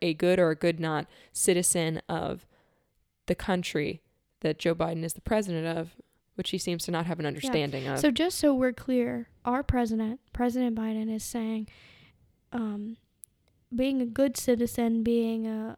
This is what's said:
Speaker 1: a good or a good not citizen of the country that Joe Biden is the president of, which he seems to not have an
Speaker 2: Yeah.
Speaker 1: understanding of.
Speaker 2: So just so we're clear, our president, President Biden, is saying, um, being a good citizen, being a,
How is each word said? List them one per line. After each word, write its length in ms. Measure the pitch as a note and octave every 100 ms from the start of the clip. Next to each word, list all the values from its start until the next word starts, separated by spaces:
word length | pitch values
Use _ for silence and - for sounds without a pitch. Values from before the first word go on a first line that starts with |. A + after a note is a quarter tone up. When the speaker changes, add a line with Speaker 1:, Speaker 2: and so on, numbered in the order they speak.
Speaker 1:
a 140 | F3
good 240 | D#3 F3 F#3
or 120 | E3+
a 60 | D#3+
good 220 | E3+ E3
not 280 | D#3+ D#3 - - -
citizen 680 | - - F3+ F3+ F3 D#3+ D#3+ -
of 380 | E3 E3+ F3+ - _ _ _ _ _ _ _ -
the 80 |
country 640 | F3+ - F#3 F3 D#3+ D3 D#3+ _ _ _ _
that 180 | D#3+ D#3
Joe 160 | E3+ E3+
Biden 260 | E3 E3
is 120 | E3
the 60 | -
president 460 | - A3 G3 E3 E3 E3
of, 200 | E3 - - _ _ -
which 140 | -
he 80 | F#3
seems 260 | - E3+
to 80 | -
not 140 | E3+ E3+
have 120 | E3+
an 60 |
Speaker 2:
Yeah. 40 | D3+
Speaker 1:
understanding 580 | C#3+ C4 F3+ C#3+ C#3 C3+
of. 100 | C3+
Speaker 2:
So 140 | D4+
just 260 | A#3+ E4+ -
so 160 | D4+
we're 180 | C4+ B3+
clear, 560 | B3 - B3+ A#3+ A#3+ A#3 _
our 200 | - B3+
president, 560 | C#4+ B3+ A#3 A3 A3 B3 _
President 440 | - B3 A#3+ B3 A3
Biden, 340 | A3 A3 A3
is 120 | A3
saying, 420 | - A#3+ A3 A3 G#3+ - - - - _ _ _ _
um, 440 | B3 A3 G#3 G#3 A3+ _ _ - _ _ _ _
being 260 | A#3+ C4+ C4+
a 60 | A#3+
good 300 | A3 C#4 -
citizen, 640 | - A#3 A#3+ - A#3 A3+
being 440 | A3+ A#3 A3+ A3+ A3
a, 300 | A3 A3